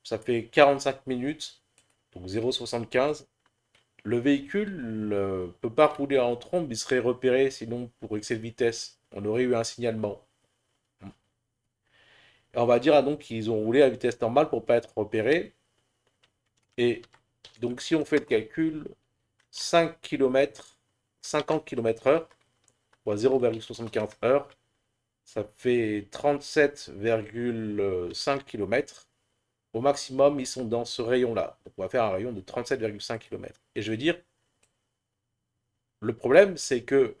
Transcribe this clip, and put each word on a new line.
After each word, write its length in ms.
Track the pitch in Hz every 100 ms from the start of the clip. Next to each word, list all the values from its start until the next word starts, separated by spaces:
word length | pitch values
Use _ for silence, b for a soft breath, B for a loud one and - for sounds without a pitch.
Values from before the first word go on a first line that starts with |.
ça 140 | - 113
fait 280 | - 117 110
quarante-cinq 600 | - 143 139 139 135 -
minutes, 540 | 127 131 156 - - _ _ _ _ _
donc 120 | 90 90
zéro 240 | 104 120
soixante-quinze. 760 | 120 120 120 113 127 139 147 - _ _ _ _ _ _ _
Le 140 | 104 120
véhicule, 920 | 135 139 139 202 208 185 117 110 107
euh, 340 | 101 98 95 90 -
peut 120 | 120
pas 140 | 113 151
rouler 300 | - 139 139
en 180 | 120 120
trombe, 340 | - 175 151
il 60 | 110
serait 220 | - 127
repéré, 520 | 117 123 127 127 135
sinon 400 | 135 113 120 120 _
pour 180 | 110 107
excès 180 | 104 117
de 40 |
vitesse, 560 | 117 - 117 113 - _ _
on 140 | 98 104
aurait 180 | 113
eu 120 | 127 120
un 80 |
signalement. 600 | 113 - 117 110 104 101 _ _ _ _ _ _ _ _
Et 1600 | 95 - _ _ _ _ _ _ _ _ _ _ _ _ _ 123
on 80 | 120
va 140 | 120
dire, 160 | 135 147
ah, 80 |
donc 160 | 135 147
qu'ils 320 | - 113 110
ont 80 | 110
roulé 240 | 110 131
à 60 | 135
vitesse 300 | 113 123 -
normale 280 | 117 127 156
pour 160 | 117 -
pas 120 | 117
être 200 | - -
repérés. 560 | 101 110 110 165 - _ _ _ _ _ _ _ _ _ _ _ _ -
Et 240 | 120 113 - _ _ _ - _
donc 220 | 120 123
si 120 | -
on 120 | 160 143
fait 140 | 147
le 60 | -
calcul, 640 | 110 110 - 160 156 147 - _ _ _ _ _
cinq 480 | - - 170 165 -
kilomètres, 760 | - 139 131 131 143 - - _ _ _ _ _
cinquante 440 | - 151 - 156 -
kilomètres 420 | 123 113 113 131
heure, 220 | 160 - _ _ _ _ _ _ _
fois 140 | - 104
zéro 200 | 123 131
virgule 240 | 120 113
soixante-quinze 560 | - 113 113 113 107 -
heures, 260 | 113 139 - _ _ _ _ _ _ _ _
ça 180 | - 104 _
fait 500 | 127 120 110 104 101
trente-sept 800 | - 147 143 - 160 143 143 - 98
virgule 1120 | 110 113 101 113 120 113 107 104 98 92 87 101
cinq 300 | - 139 -
kilomètres. 640 | 113 95 120 - - _ _ _ _ _ _ _
Au 80 | 113
maximum, 580 | 135 139 - 131 139 147
ils 80 | 127
sont 180 | - 117
dans 180 | 117
ce 200 | 117 -
rayon-là. 560 | 117 127 123 107 - -
Donc, 120 | - -
on 60 |
va 60 | 95
faire 140 | 127
un 60 | 110
rayon 220 | 95 120
de 100 | 107
trente-sept 380 | - 120 117 131
virgule 240 | 110 104
cinq 160 | - 113
kilomètres. 420 | - 104 95 - _ -
Et 80 |
je 80 | 107
veux 60 | 110
dire, 220 | 151 170 _ _ _ _ _ _ _ _ _ _ _ _ _ _ _ _ _ _
le 160 | 107 113
problème, 420 | 120 156 196 180
c'est 260 | - 123
que, 320 | 113 135 120 -